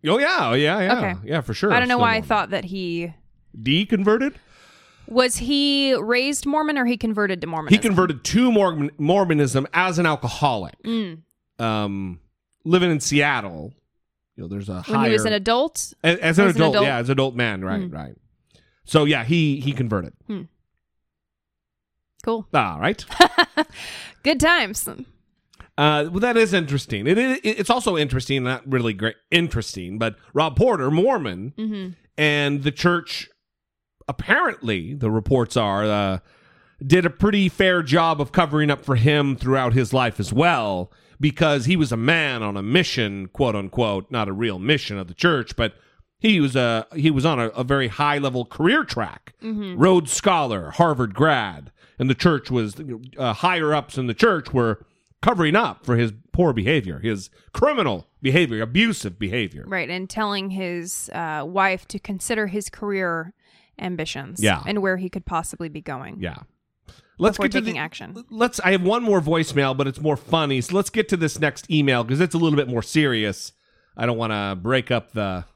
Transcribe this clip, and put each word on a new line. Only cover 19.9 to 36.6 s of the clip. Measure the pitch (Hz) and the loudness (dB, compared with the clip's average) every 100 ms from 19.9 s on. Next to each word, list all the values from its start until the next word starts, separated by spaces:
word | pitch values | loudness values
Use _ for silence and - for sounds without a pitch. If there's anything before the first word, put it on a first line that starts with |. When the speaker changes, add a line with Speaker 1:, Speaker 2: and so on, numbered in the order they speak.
| 104 85 _ - | -2 -4 _ -12
Speaker 2:
Hmm. | 202 170 _ _ _ _ _ _ _ _ _ _ _ _ _ _ _ _ _ | -12 -12 _ _ _ _ _ _ _ _ _ _ _ _ _ _ _ _ _
Cool. | - 226 - | -4 -4 -2
Speaker 1:
All | 143 101 76 | 0 0 -2
right. | 123 220 - - 359 - 339 - | -4 -4 -10 2 2 4 0 -2
Speaker 2:
<laughs> | 311 - - - - - | -4 -8 -16 -14 -18 -4
Good | 277 277 | 0 2
times. | 311 349 208 202 - | 4 4 0 -4 -8
Speaker 1:
Uh, | - 254 _ _ _ _ _ - - | -12 -18 _ _ _ _ _ -12 0
well, | 151 147 151 180 | 2 2 0 0
that | 240 226 | 2 4
is | 214 | 4
interesting. | 185 147 139 - 107 123 | 2 0 -4 -4 -4 2
It, | 202 | 2
it, | 262 262 | 2 0
it's | - 220 190 | -2 -2 0
also | 240 233 170 | 0 2 -2
interesting, | 147 131 127 135 | 0 -2 -2 -2
not | 123 131 135 | -2 -4 -2
really | 131 117 | -2 0
great, | 98 113 - _ | -2 -4 -6 _
interesting, | 170 170 117 107 95 90 104 | 0 0 -4 -6 -10 -10 -4
but | 113 101 _ | -6 -6 _
Rob | 143 160 120 | -2 0 2
Porter, | 247 190 131 | 2 2 0
Mormon, | 156 226 240 127 90 113 175 | 2 2 0 -4 -8 -10 -8
Speaker 2:
Mm-hmm. | 220 208 185 175 _ - | -8 -6 -10 -14 _ -2
Speaker 1:
and | 151 147 143 143 | 0 2 0 0
the | 139 | -4
church | - 175 175 - - - _ _ _ _ _ _ _ - | 0 0 0 -4 -12 -12 _ _ _ _ _ _ _ -10
apparently, | - - 254 339 - 117 98 82 | -8 0 2 2 -2 -4 -4 -4
the | 143 117 | -4 0
reports | 110 104 131 113 123 | 0 2 2 2 0
are, | 107 98 | 0 0
uh, | 107 104 98 92 _ _ _ _ | 0 0 0 -2 _ _ _ _